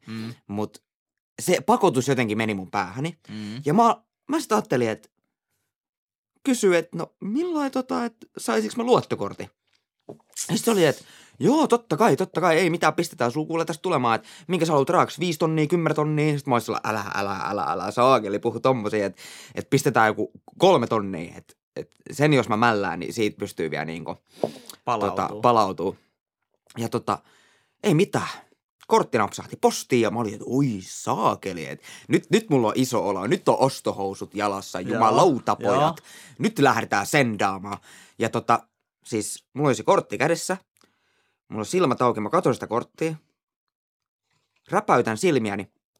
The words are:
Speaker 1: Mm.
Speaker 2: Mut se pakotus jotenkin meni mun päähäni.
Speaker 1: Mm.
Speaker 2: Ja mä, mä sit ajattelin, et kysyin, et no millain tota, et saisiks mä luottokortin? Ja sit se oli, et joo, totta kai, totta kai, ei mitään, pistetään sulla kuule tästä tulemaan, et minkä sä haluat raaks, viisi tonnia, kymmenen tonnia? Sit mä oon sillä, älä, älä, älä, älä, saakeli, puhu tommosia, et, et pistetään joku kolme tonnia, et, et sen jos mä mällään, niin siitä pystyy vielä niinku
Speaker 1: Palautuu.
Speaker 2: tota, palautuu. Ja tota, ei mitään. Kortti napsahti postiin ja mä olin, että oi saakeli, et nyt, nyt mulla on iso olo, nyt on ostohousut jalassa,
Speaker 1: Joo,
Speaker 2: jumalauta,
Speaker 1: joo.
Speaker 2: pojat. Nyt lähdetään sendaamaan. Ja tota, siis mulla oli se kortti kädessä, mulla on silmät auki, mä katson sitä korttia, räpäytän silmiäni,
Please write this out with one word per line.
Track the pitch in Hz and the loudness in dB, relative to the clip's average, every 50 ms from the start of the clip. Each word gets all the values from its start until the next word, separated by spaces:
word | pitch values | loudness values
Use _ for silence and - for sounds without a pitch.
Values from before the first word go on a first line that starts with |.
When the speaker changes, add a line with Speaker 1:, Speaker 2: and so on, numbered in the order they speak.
| _ | _
Speaker 1:
Mm. | - 110 113 110 113 120 - _ | -14 -12 -12 -12 -12 -14 -16 _
Speaker 2:
Mut | - 101 104 107 107 - - _ _ _ _ _ _ _ _ _ _ _ - | -10 -6 -6 -6 -6 -8 -16 _ _ _ _ _ _ _ _ _ _ _ -6
se | - - 180 180 | -2 0 0 2
pakotus | - - 240 240 202 180 135 131 120 135 | 2 2 4 4 4 4 4 2 0 0
jotenkin | 135 127 120 107 104 110 | 0 0 0 0 -2 -2
meni | 113 110 104 | -2 -2 -4
mun | 95 92 87 | -6 -8 -4
päähäni. | - 104 92 90 95 127 143 170 165 _ _ - | -4 -4 -4 -4 -6 -8 -8 -8 -10 _ _ -16
Speaker 1:
Mm. | 107 107 107 104 110 127 143 | -14 -12 -10 -10 -12 -6 -2
Speaker 2:
Ja | 143 147 | 2 4
mä, | 233 233 233 - - _ _ _ _ _ - | 4 4 4 2 0 _ _ _ _ _ -6
mä | 285 320 | -6 -6
sit | 262 - | -2 0
ajattelin, | 220 202 - - 151 123 120 113 | -2 -2 0 0 0 0 0 0
et | 107 - - _ _ _ _ _ _ _ _ _ _ _ _ _ _ _ _ _ _ _ _ _ _ _ _ _ _ _ | -2 -6 -10 _ _ _ _ _ _ _ _ _ _ _ _ _ _ _ _ _ _ _ _ _ _ _ _ _ _ _
kysyin, | - 277 247 240 220 190 175 | -2 -2 0 2 4 4 4
et | 170 165 - - | 2 0 -2 -8
no | 170 - - _ _ | -10 -10 -10 _ _
millain | - 190 214 285 339 370 330 302 285 269 | -8 -6 -4 -4 -2 -2 -2 -4 -4 -2
tota, | - 262 254 - 262 254 240 | -4 -4 -4 -4 -4 -4 -4
et | 233 - _ - - _ - | -6 -8 _ -20 -20 _ -10
saisiks | - - 220 220 220 214 - | -6 -2 -2 -2 -2 -2 -4
mä | 233 | -4
luottokortin? | 233 247 233 156 - - 120 - 101 98 107 - 104 - _ _ _ _ _ _ _ _ _ _ _ - - - _ _ _ - - - | 2 4 4 4 4 0 -6 -6 -6 -8 -8 -12 -14 -16 _ _ _ _ _ _ _ _ _ _ _ -20 -20 -20 _ _ _ -12 -6 -4
Ja | - | -4
sit | - - | -2 0
se | 226 | 2
oli, | 226 196 165 | 4 4 4
et | 143 123 - - - - - - _ _ - | 4 2 0 -8 -20 -20 -20 -20 _ _ 0
joo, | 123 190 277 320 285 | 2 2 4 4 4
totta | - 233 240 - - 165 | 2 0 -2 0 -2 0
kai, | 151 220 220 143 | 4 4 4 4
totta | - 185 180 - - | 2 0 -4 -2 0
kai, | 170 175 160 160 | 2 2 4 4
ei | 190 170 | 2 2
mitään, | 165 170 175 156 156 | 0 2 2 2 2
pistetään | - 170 - - - 123 120 | 0 -2 -4 -2 -2 -2 -2
sulla | 120 156 156 | 0 -2 -4
kuule | 160 165 165 165 | -2 -2 -2 -2
tästä | 170 165 - | -4 -6 -6
tulemaan, | - 185 170 135 123 117 113 | -2 -2 0 2 2 2 2
et | 110 - - - - - - | 0 -2 -8 -20 -16 -6 -4
minkä | 180 175 - | -2 -2 0
sä | 165 | 2
haluat | 156 143 135 151 | 2 2 2 4
raaks, | 170 170 131 - - - | 4 4 2 2 0 -2
viisi | 170 180 156 - | -2 -2 0 0
tonnia, | 175 160 160 156 151 | -2 0 2 0 0
kymmenen | 147 175 170 165 156 151 | 2 0 0 0 0 0
tonnia? | 156 151 151 151 151 151 156 147 143 | 0 0 0 0 0 0 0 0 -2
Sit | - | -2
mä | 139 123 | 0 0
oon | 117 | 0
sillä, | 113 - 104 - - | 0 -2 -6 -4 -4
älä, | 110 110 107 98 98 - | -4 -4 -4 -6 -6 -6
älä, | 98 101 98 98 95 58 | -6 -4 -4 -6 -6 -6
älä, | 80 101 101 | -6 -4 -4
älä, | 78 71 85 92 87 101 | -2 -4 -4 -4 -6 -4
saakeli, | - 123 120 131 135 117 107 98 101 104 | 0 4 6 6 6 4 2 -2 -4 -2
puhu | - 120 107 117 | -2 -4 -4 0
tommosia, | - 131 131 120 101 107 110 107 98 | 0 0 0 0 -2 -2 -2 -2 -2
et, | 98 - - - - - - - - - | -2 -6 -10 -16 -20 -20 -20 -20 -12 -12
et | - - - | -12 -4 -2
pistetään | 139 135 - 147 113 120 110 | -2 0 0 2 4 4 4
joku | 107 107 107 107 - - - _ - - - | 4 2 0 -4 -6 -8 -16 _ -20 0 4
kolme | 170 190 180 151 117 | 6 6 6 4 2
tonnia, | - 120 110 101 98 92 78 85 87 - | 0 -2 -2 -2 -4 -6 -8 -10 -12 -14
et, | - - _ _ _ _ _ _ | -18 -20 _ _ _ _ _ _
et | - - - _ _ _ - | -14 -14 -14 _ _ _ -12
sen | - - 143 156 147 | -2 0 2 4 4
jos | 131 110 107 | 4 2 2
mä | 107 | 2
mällään, | 107 120 120 113 104 98 90 85 87 | 2 4 2 2 2 -2 -4 -4 -6
niin | 82 - | -8 -8
siitä | - 117 110 104 - - | -2 -2 -2 -2 -2 -4
pystyy | 101 95 - - 85 78 | -10 -8 -6 -6 -6 -4
vielä | 73 73 78 | -4 -6 -6
niinku | 80 82 82 78 - - - _ _ _ - - - - - - - - - _ | -6 -8 -10 -10 -10 -12 -12 _ _ _ -4 -4 -4 -4 -10 -20 -20 -20 -10 _
Speaker 1:
Palautuu. | - 120 107 101 98 90 98 92 - | -4 -2 -2 -2 -2 -2 -2 -4 -4
Speaker 2:
tota, | 104 107 | -4 2
palautuu. | 113 123 120 113 104 95 92 - 85 95 82 - _ _ _ _ _ _ _ _ _ _ _ _ _ - - - | 2 4 4 4 4 2 0 -2 -4 -4 -6 -8 _ _ _ _ _ _ _ _ _ _ _ _ _ -14 -8 -8
Ja | 117 110 | -6 -4
tota, | - 117 - - 98 - _ _ _ _ _ _ _ _ _ _ _ _ | -4 -4 -4 -4 -4 -4 _ _ _ _ _ _ _ _ _ _ _ _
ei | - - 160 | 0 2 2
mitään. | 156 202 202 - 123 - - - - - _ _ _ _ _ _ _ _ | 2 2 0 0 -4 -4 -6 -10 -14 -20 _ _ _ _ _ _ _ _
Kortti | - 220 220 165 - - 113 | 2 2 2 2 0 0 -2
napsahti | 101 98 - - - - - | -2 -2 -4 -10 -14 -14 -2
postiin | - - 120 - - - - 131 120 | 0 0 0 0 -2 -2 0 2 2
ja | 110 104 | 2 2
mä | 101 113 | 0 -2
olin, | 117 101 110 | -4 -6 -6
että | - - 113 | -8 -6 -2
oi | 117 135 143 131 107 95 | 0 0 0 0 -2 -4
saakeli, | 92 - - - - 110 127 196 220 139 101 - - 98 92 85 78 | -8 -12 -16 -8 -6 -4 -2 0 0 0 0 -2 -6 -8 -8 -8 -8
et | 65 73 - - - - - - - | -10 -12 -14 -16 -20 -20 -18 -4 -2
nyt, | 120 - - - | -2 -2 0 0
nyt | 160 220 220 - | 0 0 2 2
mulla | 151 131 113 107 | 2 2 2 2
on | - | 0
iso | - 131 123 123 104 82 101 | 0 -2 0 0 0 0 -2
olo, | 98 92 95 | -2 -2 -2
nyt | 117 165 - - 147 | -2 -4 0 2 2
on | 117 - | 4 4
ostohousut | 127 135 - - - 110 95 95 98 98 98 - 101 - - | 2 2 0 -2 -6 -6 -4 -4 -6 -6 -6 -10 -12 -10 -4
jalassa, | 101 101 104 98 98 92 - - 90 | -2 -2 -2 -2 -4 -8 -10 -10 -8
Speaker 1:
Joo, | 92 - 120 | -6 -4 0
Speaker 2:
jumalauta, | 113 113 110 113 135 170 185 135 113 - 113 104 - | 2 2 4 6 6 4 4 2 0 -2 -2 -2 0
Speaker 1:
joo. | 113 120 123 | 0 0 2
Speaker 2:
pojat. | 135 147 160 160 - - - - - - - - - | 2 0 0 -2 -6 -14 -20 -20 -20 -20 -20 -6 -4
Nyt | - - - - | -4 -4 0 2
lähdetään | 139 135 113 113 107 - - 101 101 | 2 2 2 2 0 0 -2 -2 0
sendaamaan. | - - 147 131 117 107 95 110 98 95 98 95 101 101 - - - - - - _ _ - | 2 2 2 2 0 0 -2 -2 -2 -2 -6 -8 -10 -12 -12 -14 -20 -20 -20 -20 _ _ -4
Ja | 113 110 | -4 -2
tota, | - 120 - - 117 113 - _ _ _ _ _ _ _ _ | -2 -2 0 2 0 0 0 _ _ _ _ _ _ _ _
siis | - - 107 104 - - - _ _ - | -6 -6 -6 -4 -6 -10 -14 _ _ -6
mulla | 135 151 143 | 0 0 0
oli | 120 | 0
se | 110 | 2
kortti | 107 - 196 175 - - 104 - | 2 2 2 2 0 -2 -4 -2
kädessä, | 135 160 170 160 - - 185 185 _ _ _ _ _ _ _ _ _ _ _ _ _ _ _ _ _ - | 0 0 0 -2 -4 -6 -6 -6 _ _ _ _ _ _ _ _ _ _ _ _ _ _ _ _ _ -12
mulla | 104 110 | -8 -8
on | 107 | -6
silmät | - - 185 175 135 123 - | -4 0 0 2 2 2 2
auki, | 131 123 107 107 | 2 2 2 0
mä | 104 101 | -2 0
katson | 156 180 - 151 120 | 0 2 2 2 0
sitä | - - | 0 -4
korttia, | - 104 120 - - _ - 160 160 156 151 _ _ _ _ _ _ _ _ _ _ _ _ _ _ _ _ _ _ _ _ _ _ _ _ _ _ _ _ _ - | -4 -4 -4 -4 -6 _ -6 -6 -6 -6 -8 _ _ _ _ _ _ _ _ _ _ _ _ _ _ _ _ _ _ _ _ _ _ _ _ _ _ _ _ _ -2
räpäytän | 165 202 214 - 165 127 113 113 110 107 | -2 0 4 4 4 4 4 2 -2 0
silmiäni, | - 180 151 123 110 104 98 101 95 - _ _ _ _ _ | 2 2 2 2 0 0 -4 -6 -8 -12 _ _ _ _ _